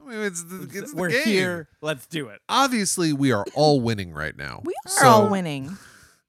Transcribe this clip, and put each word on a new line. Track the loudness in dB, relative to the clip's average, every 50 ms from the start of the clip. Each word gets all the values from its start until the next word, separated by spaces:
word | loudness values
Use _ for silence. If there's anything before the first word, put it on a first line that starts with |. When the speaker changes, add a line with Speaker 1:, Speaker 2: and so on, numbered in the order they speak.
Speaker 1:
I | -18 -14
mean, | -8 -6
it's | -6 -6 -6 -8 -10
the, | -12 -14 -14 -14 -12 -12
it's | -12 -12 -10 -6
the |
Speaker 2:
We're | -4 -2 0
Speaker 1:
game. | 0 0 0
Speaker 2:
here. | 2 2 2 0 0 -2 -6 -10 -14 _ _ -6
Let's | -6 -6 -6 -8
do | -10 -10 -10 -10 -10
it. | -12 -16 _ -2
Speaker 1:
Obviously, | 0 2 2 2 2 0 0 0 0 0 0 0 2
we | 2 2 2 2
are | 2 0 -2 0
all | 2 4 4 4 4
winning | 2 0 -2 -4 -6 -10 -8
right | -8 -8 -8 -8
now. | -8 -10 -12 -10 -10 -10
Speaker 3:
We | -10 -10 -10 -10
are | -6
Speaker 1:
So | 0 4 8 8
Speaker 3:
all | 8 8 6 4
winning. | 2 -2 -4 -4 -6 -6 -8 -10 -12 -14 -16 -20 -20 -20 -20 _ _ _ _